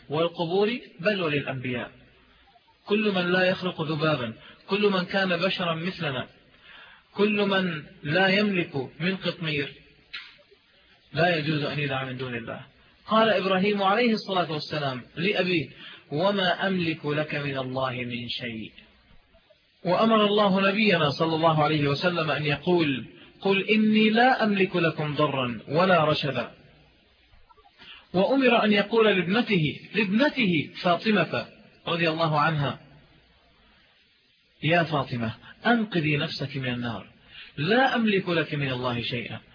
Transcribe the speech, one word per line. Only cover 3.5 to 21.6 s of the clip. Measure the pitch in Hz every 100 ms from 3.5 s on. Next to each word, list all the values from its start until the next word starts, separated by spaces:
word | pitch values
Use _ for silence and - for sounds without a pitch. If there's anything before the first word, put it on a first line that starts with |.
| 185 180 175
ذبابا، | 151 151 156 139 113 - - - -
كل | 202 208
من | 185
كان | 175 196 190 170
بشرا | 190 185 175
مثلنا، | 160 180 180 151 127 - - _ _ - - - - _
كل | - 214 208 196
من | 190 185 151 - -
لا | 147 175 190
يملك | 196 208 180 160 139 123 -
من | 175 190
قطمير، | 175 - 160 143 139 - - _ _ - - - _ _ _ _ _ _ _
لا | 147 175 160
يجوز | 147 147
أن | 139 143
يدعى | 143 131 131
من | 127
دون | 127
الله. | 117 113 113 - _ _ _ -
قال | 220 220
إبراهيم | 190 190 185 202 202
عليه | 190 214 240
الصلاة | 214 196 185 156
والسلام | 151 - 151 139 123 - -
لأبيه: | 185 185 180 170 123 - - - -
"وما | 147 196 196 180 170 196
أملك | 185 165 160 147
لك | 147 151
من | 147 143 135
الله | 127 131 131
من | 123 120 120 117
شيء". | - 120 110 92 - - _ _ - _ _ _ _ _ _
وأمر | 175 180 226 214
الله | 208 208 202 190 196
نبينا | 202 208 170 147
صلى | 143 165
الله | 160 165 156